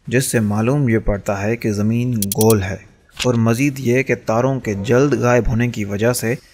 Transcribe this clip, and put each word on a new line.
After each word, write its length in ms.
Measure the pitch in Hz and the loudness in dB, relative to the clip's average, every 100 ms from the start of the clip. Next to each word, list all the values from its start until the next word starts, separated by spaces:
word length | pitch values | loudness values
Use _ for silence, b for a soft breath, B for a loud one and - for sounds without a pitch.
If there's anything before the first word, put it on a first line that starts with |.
| - | -2
जिससे 340 | 120 135 120 | -2 0 0
मालूम 480 | 104 104 113 147 127 | 0 0 0 2 2
ये 80 | 110 | 2
पड़ता 360 | - 98 - 98 | 0 -2 -4 -2
है 200 | 104 117 | -2 -2
कि 140 | 113 | -2
ज़मीन 440 | 101 107 117 123 113 | -2 0 0 -2 -2
गोल 460 | 101 - 110 110 | -2 2 4 4
है। 160 | 95 82 - _ _ - | 0 -8 -14 _ _ -4
और 200 | 123 117 | 0 2
मज़ीद 400 | 113 117 143 135 | 2 2 -2 -2
ये 220 | 120 127 | -2 0
कि 120 | 127 | 0
तारों 440 | 120 - 110 131 131 | -2 0 0 0 -2
के 140 | 110 98 | -4 -4
जल्द 300 | 95 123 143 | 2 2 4
गायब 340 | 117 120 123 107 | 2 2 2 2
होने 200 | 113 120 | 0 -2
की 160 | 107 | -2
वजह 280 | 101 101 113 | -6 0 0
से 240 | 123 113 135 b | 0 -2 -6 b